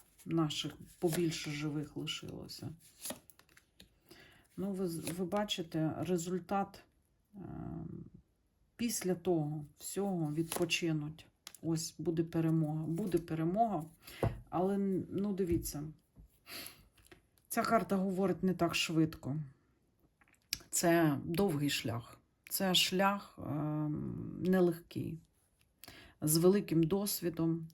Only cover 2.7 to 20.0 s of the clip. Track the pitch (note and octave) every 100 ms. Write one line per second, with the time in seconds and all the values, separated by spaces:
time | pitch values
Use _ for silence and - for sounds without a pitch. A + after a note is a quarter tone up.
2.7 | D#3+ - - - - _ - _ - _
3.7 | _ - _ _ - - - _ - F#3+
4.7 | F#3+ F#3 E3 - F3 F3+ G#3 G#3 - D#3+
5.7 | D#3+ D#3+ - D#3+ F3+ F3 F3+ - G3 F#3+
6.7 | - - _ _ _ _ G3+ - - -
7.7 | D#3+ D#3+ E3 E3 - _ _ _ _ _
8.7 | - A#3+ G3+ F3+ E3+ F#3 E3+ D3 D#3 D3
9.7 | - - F#3+ G3+ F3+ D3+ D3+ E3 - F3
10.7 | - E3+ D#3 D3 D#3 - _ - - D#3+
11.7 | D#3+ D#3+ - D#3+ E3 E3 E3 D#3+ D#3+ D3+
12.7 | D#3 D3+ E3 G#3 E3+ E3+ D#3+ D#3+ G3 A#3
13.7 | F3+ D#3+ - - - - - - D#3 F#3
14.7 | G3+ G3 F#3 - - G#3 F#3 F3+ E3+ -
15.7 | C#3+ D#3 - _ - - _ - - -
16.7 | - - _ - - _ _ _ - A3
17.7 | A3 F#3 G3 G3 F#3 F#3+ F3 F#3 F3 E3+
18.7 | - - D#3+ D#3 - B2 D3+ C#3+ - _
19.7 | _ _ _